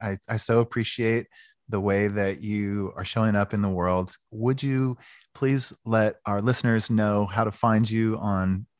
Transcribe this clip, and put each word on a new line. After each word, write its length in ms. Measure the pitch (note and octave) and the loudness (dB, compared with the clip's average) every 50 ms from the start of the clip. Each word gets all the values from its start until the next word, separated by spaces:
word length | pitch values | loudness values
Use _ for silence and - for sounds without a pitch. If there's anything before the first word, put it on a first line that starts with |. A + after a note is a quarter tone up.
I, 160 | A#2 G#2+ G2 G2+ _ - | -8 -6 -6 -6 _ -6
I 100 | A#2 G#2+ | -6 -4
so 220 | - - A#2 A#2 | 0 2 2 2
appreciate 680 | A#2+ A#2 - A#2+ A2+ - - - A#2 A2+ A2+ A2+ - - _ - - - _ _ _ - | 2 2 0 -4 -4 -4 -4 -2 0 0 0 0 -2 -6 _ -20 -20 -20 _ _ _ -6
the 100 | A#2 G2+ | -4 -2
way 280 | F#2+ G#2 G2 G2 G#2 G#2 | 0 2 2 2 2 0
that 340 | G2+ G#2 G2+ G2 G2 C#2 | 0 0 -2 -2 -2 -4
you 500 | F#2 G#2+ G#2 G#2 G#2 G2+ G2+ G#2 G2 F#2 - | -4 -4 -4 -2 -2 -2 -4 -4 -6 -6 -8
are 100 | - G2 | -8 -10
showing 300 | - - A2+ A2 A2 G#2 | -6 -2 0 2 2 4
up 180 | G2+ G2+ G2 - | 2 2 2 0
in 80 | G#2 | 0
the 80 | G2+ G2 | 0 0
world. 460 | F#2+ F2+ F2 F2+ F2+ F#2 F#2 F#2 - - _ _ | 0 0 0 2 2 0 0 -4 -8 -16 _ _
Would 320 | - A2 A2 B2 C3+ C3 - | -8 -4 0 0 0 0 0
you 340 | C#3 C3+ C3 C3 C3 B2 - - - - - _ _ - | -2 0 0 0 -2 -2 -6 -12 -20 -20 -20 _ _ -8
please 360 | - C#3 C3+ C3+ C3+ B2+ - - - - | -2 0 2 2 2 -2 -4 -12 -12 -4
let 300 | A2 A2+ A2 G#2+ G#2+ - - - | 0 2 4 4 2 0 -2 -4
our 160 | - G2+ G2+ | -4 -2 0
listeners 480 | G#2 A#2+ B2+ - - B2 A2+ A2 G#2 - | 0 0 0 0 2 0 2 0 0 0
know 380 | A#2 G#2+ G#2+ G#2 G#2 G#2 G#2 F#2+ | 0 2 2 2 2 0 0 0
how 160 | F#2 G#2+ A2+ | 0 -2 -2
to 80 | G#2+ | -2
find 360 | G2+ - - A2+ A2 G#2+ A2+ G#2+ | -2 0 2 2 4 4 2 2
you 280 | A2 A2+ A2+ A2 A2 - | 0 0 0 0 -2 -2
on 480 | - G#2 G2+ F#2+ F#2 F#2 F#2 F#2 A2 - _ _ | -2 -2 -2 0 0 0 -2 -2 -4 -8 _ _